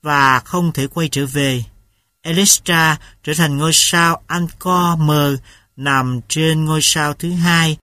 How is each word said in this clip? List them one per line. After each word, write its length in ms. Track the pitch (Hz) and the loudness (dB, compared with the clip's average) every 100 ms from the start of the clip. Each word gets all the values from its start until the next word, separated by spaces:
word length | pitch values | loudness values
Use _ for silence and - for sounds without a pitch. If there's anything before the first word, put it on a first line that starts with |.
và 380 | 151 143 135 127 | 0 2 4 2
không 320 | - 180 170 | 0 -2 -2
thể 140 | 135 139 | -2 -4
quay 220 | 170 160 | -4 -4
trở 180 | 135 139 | -2 -4
về, 380 | 143 139 123 113 _ _ _ _ _ | -2 -2 -2 -8 _ _ _ _ _
Electra 760 | 160 165 202 - - 165 160 151 - _ | -4 0 2 0 0 2 2 0 -8 _
trở 100 | - | -8
thành 220 | 156 160 143 | -2 0 0
ngôi 140 | 160 | 0
sao 480 | 156 - 175 170 165 - | 0 2 2 2 0 -6
Angkor 720 | 175 170 - 185 180 175 165 | -6 -6 -6 -2 0 0 0
M 120 | 151 151 143 135 - _ _ - | 0 2 0 -4 -8 _ _ -8
nằm 440 | 139 135 127 123 - | -2 -2 -2 -6 -6
trên 360 | 156 160 156 | -2 0 0
ngôi 160 | 156 156 | 0 0
sao 320 | - 160 147 | 0 -2 -4
thứ 180 | 143 170 | -4 -6
hai 440 | 180 175 170 160 156 | -2 2 4 2 -2